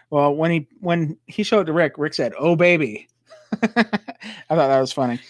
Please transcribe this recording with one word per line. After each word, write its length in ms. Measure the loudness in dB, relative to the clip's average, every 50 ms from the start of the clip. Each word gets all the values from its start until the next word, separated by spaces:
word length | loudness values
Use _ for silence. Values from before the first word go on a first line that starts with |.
| _ -4
Well, 240 | 0 0 2 2 0
when 160 | 0 0 0
he, 160 | 0 -2 -4 _ _ -8
when 360 | -4 -2 -2 0 -2 -4 -6 _ _ -14
he 160 | -8 -6 -2
showed 160 | 0 0 0
it 40 | 0
to 60 | 0
Rick, 260 | 0 0 0 0 -2 -4
Rick 160 | -6 -4 -4
said, 180 | -4 -4 -4 -4
"Oh, 200 | -2 0 2 2
baby." 500 | 4 4 4 4 2 0 -4 -6 -10 -16 _ _ _ _ _
<laughs> 300 | -20 -20 _ -10 -8 -4
I 40 | -4 -2 0
thought 180 | 0 -2 -2 -2 -8 -8 -10 -20 -18 -18 -18 -18 -12 -6 -2
that 320 | 0 2 2 4 4 2
was 120 | 2 0
funny. 280 | -2 -4 -2 -2 -4 -6 -8 -8